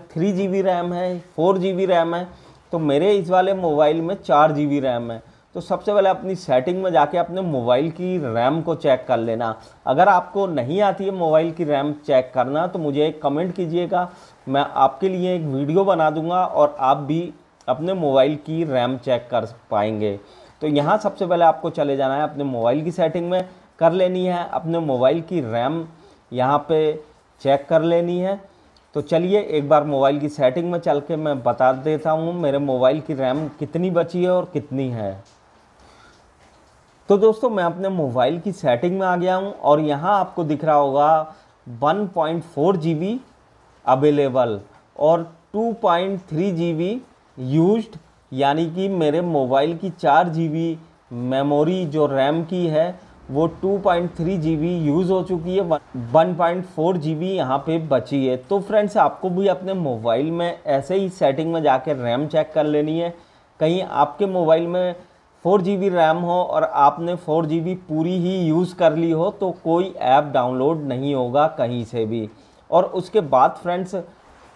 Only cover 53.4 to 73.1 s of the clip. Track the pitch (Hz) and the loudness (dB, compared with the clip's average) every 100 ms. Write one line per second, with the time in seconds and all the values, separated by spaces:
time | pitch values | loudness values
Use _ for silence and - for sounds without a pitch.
53.4 | 165 - 190 202 202 175 175 - 165 190 | 0 0 -2 0 0 0 -2 -4 -4 -2
54.4 | 156 160 165 175 151 147 180 190 180 185 | 0 0 -2 -2 0 0 2 0 -2 -4
55.4 | 165 185 180 151 - 131 117 147 175 170 | -2 -2 0 -2 -4 -12 0 2 2 2
56.4 | 170 180 180 - 160 180 151 156 180 190 | 0 0 -6 -2 -2 0 -2 -4 -2 -2
57.4 | 131 135 151 160 160 135 123 143 131 127 | -2 -2 -2 -4 0 -2 0 -2 0 -2
58.4 | - 196 190 208 208 208 147 - 185 175 | -2 -4 0 0 2 2 2 2 -4 0
59.4 | 196 180 185 190 156 117 117 113 151 170 | 0 0 -2 -4 -4 -2 0 0 0 -2
60.4 | 175 - - 139 135 190 190 180 170 175 | -4 -4 -2 -2 0 -2 -2 0 0 2
61.4 | 160 165 147 131 160 139 120 120 151 160 | -2 0 2 2 0 -4 -2 -2 -2 -2
62.4 | 151 160 151 147 151 165 170 170 - _ | 0 0 0 0 0 -2 -4 -8 -18 _
63.4 | _ - 156 180 185 127 147 - 202 185 | _ -2 0 0 -2 -2 -2 0 -2 0
64.4 | 160 165 170 180 180 175 - _ _ _ | 4 4 2 -2 -2 -4 -14 _ _ _
65.4 | 170 202 180 202 196 175 156 165 175 180 | 2 2 2 0 0 4 4 2 0 0
66.4 | 180 156 160 143 175 180 170 175 - 156 | 0 0 0 4 4 4 -2 -6 -2 0
67.4 | 156 165 165 185 - 156 165 185 175 190 | 0 -2 -2 -6 -4 -2 0 0 0 0
68.4 | 165 160 180 - 165 156 165 160 180 196 | 0 2 0 2 2 2 0 0 0 -2
69.4 | 185 - 165 170 185 - 127 135 151 139 | -4 -4 0 0 0 -2 2 4 4 0
70.4 | 123 127 135 160 143 123 139 139 123 135 | 0 0 0 0 -4 -4 -2 -2 0 2
71.4 | 156 160 120 123 110 123 110 117 107 - | 0 0 -4 -4 -6 -4 -4 -4 -8 -12
72.4 | _ _ - 165 - 185 175 | _ _ 0 0 2 -2 -2